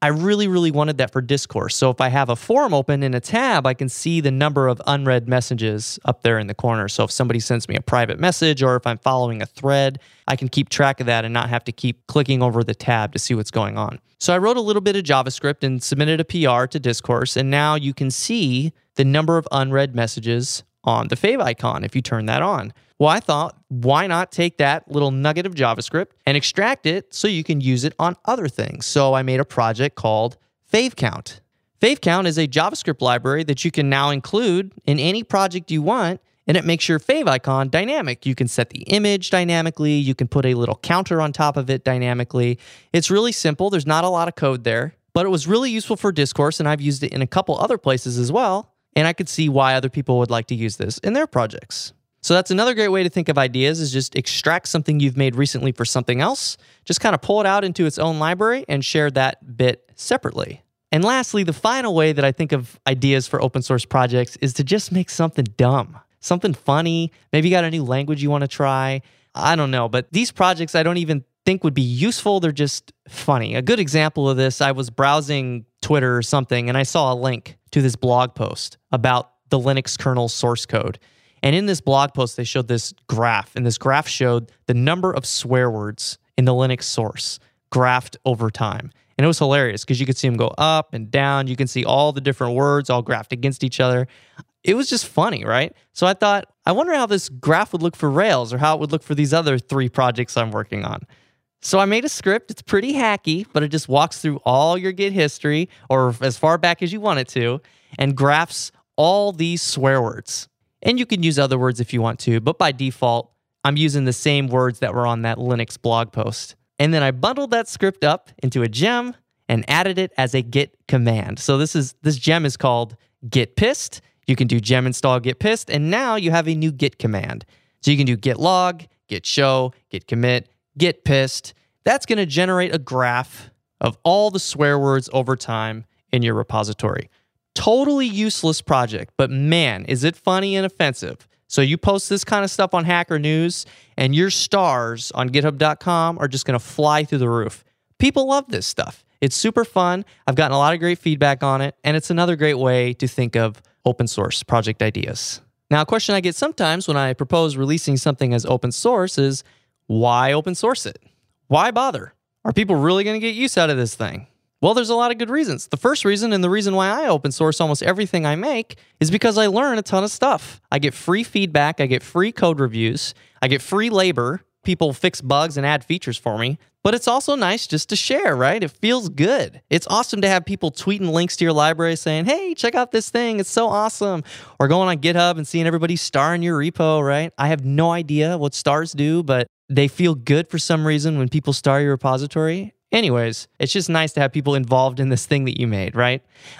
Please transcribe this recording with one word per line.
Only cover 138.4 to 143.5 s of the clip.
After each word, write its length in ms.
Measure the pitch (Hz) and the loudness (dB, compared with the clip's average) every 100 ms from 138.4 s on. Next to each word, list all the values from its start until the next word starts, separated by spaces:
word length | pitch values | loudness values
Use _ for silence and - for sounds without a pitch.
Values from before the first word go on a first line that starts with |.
| 160 156 | -2 -2
project, 520 | - 131 117 107 - - | 2 2 2 -4 -6 -2
but 140 | 131 | 0
man, 540 | 135 147 170 139 95 98 | 0 2 4 2 -2 -4
is 180 | 127 | -2
it 140 | 151 165 | -2 -2
funny 400 | - 185 196 196 | 0 0 0 -2
and 80 | 190 | -2
offensive. 640 | - 151 - 78 - _ _ _ | 0 -2 -2 -10 -12 _ _ _
So 140 | - | 0
you 160 | 139 165 | 2 2
post 320 | 202 196 - | 2 0 0
this 160 | 196 - | -4 0
kind 180 | 208 | 0
of 80 | 196 | 0
stuff 220 | - 190 | 0 0
on 100 | 180 | 0
Hacker 360 | 165 175 170 156 | 0 0 0 -2
News, 460 | 147 156 170 | 0 0 0